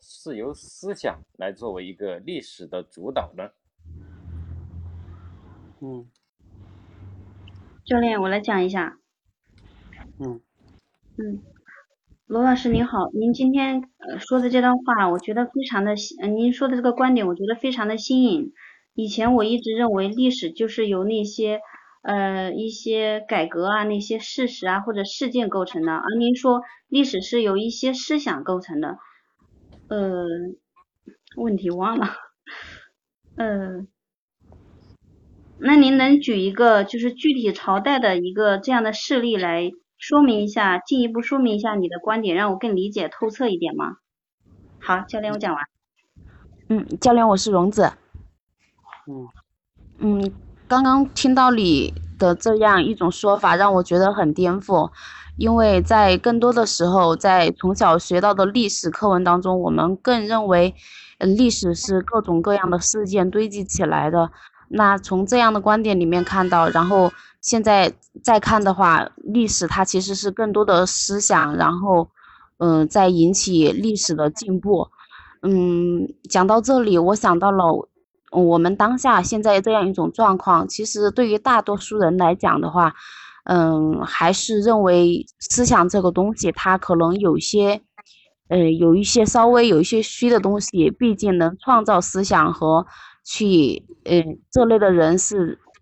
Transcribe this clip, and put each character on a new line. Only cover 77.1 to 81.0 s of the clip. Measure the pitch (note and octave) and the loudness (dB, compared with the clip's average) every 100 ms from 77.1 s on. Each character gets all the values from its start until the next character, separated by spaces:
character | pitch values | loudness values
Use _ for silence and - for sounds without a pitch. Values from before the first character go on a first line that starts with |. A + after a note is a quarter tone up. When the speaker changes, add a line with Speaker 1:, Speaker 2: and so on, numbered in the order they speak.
| G#3 | 2
Speaker 4:
想 | G#3+ E3+ | 2 2
到 | G3 | 2
了， | G3 F3 D#3 - _ _ _ _ | 2 2 0 -4 _ _ _ _
嗯， | F3 F3 | 2 4
我 | E3+ | 4
们 | F3 G3 | 2 2
当 | G#3+ B3 | 0 0
下 | C4+ G#3+ | 2 2
现 | F#3 A3 | 2 -2
在 | G#3+ G3+ | 2 2
这 | G3+ | 2
样 | A3 F#3+ | 0 0
一 | |
种 | F#3 E3 | -2 -2
状 | - A3 F#3 | 0 2 2
况， | - F3 F#3 | 2 2 0
其 | - A3 | -6 -8
实 | G#3+ | -2